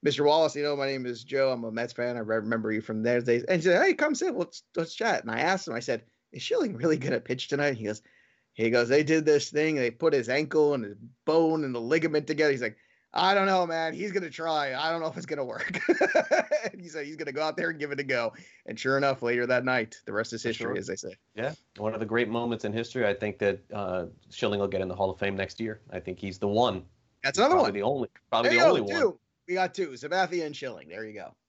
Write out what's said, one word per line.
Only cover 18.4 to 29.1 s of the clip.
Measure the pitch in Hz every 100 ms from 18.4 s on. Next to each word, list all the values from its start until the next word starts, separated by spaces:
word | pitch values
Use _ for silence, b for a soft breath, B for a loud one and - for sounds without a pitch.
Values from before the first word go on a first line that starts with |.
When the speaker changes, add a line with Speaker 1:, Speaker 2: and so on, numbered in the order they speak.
| B B -
Speaker 1:
And | 113
sure | 131 139
enough, | 139 135
later | 120 120 120
that | 127 127
night, | 127 113 - -
the |
rest | 104 113
is | 113
Speaker 2:
For | 120
Speaker 1:
history, | 113 117
Speaker 2:
sure. | 98
Speaker 1:
as | 95
they | 95
say. | - 92 _ 104
Speaker 2:
Yeah, | 127 160 _ -
one | 107 110
of |
the | 107
great | 113 117
moments | 117 120 113 123
in |
history. | 110 113 131 107
I | 101
think | 107 98
that, | 101 98 _
uh, | 104 95 92 85 - _
Schilling | - 113 101
will | 98
get | 95
in | 95
the | 90
Hall | 95
of | 82
Fame | 98 98
next | 95 -
year. | 113 110 -
I | 92
think | 90 92
he's | 101 92
the | 101
one. | 107 120 95 - _ _ _
Speaker 1:
That's | 135 139
Speaker 2:
He's | 254
Speaker 1:
another | 359
Speaker 2:
probably | 269
Speaker 1:
one. |
Speaker 2:
the | 196
only, | 104 143 117 - _
probably | 113 117
Speaker 1:
There | -
Speaker 2:
the |
Speaker 1:
you | -
Speaker 2:
only | -
Speaker 1:
go, | 104
Speaker 2:
one. | 339
Speaker 1:
two. | 240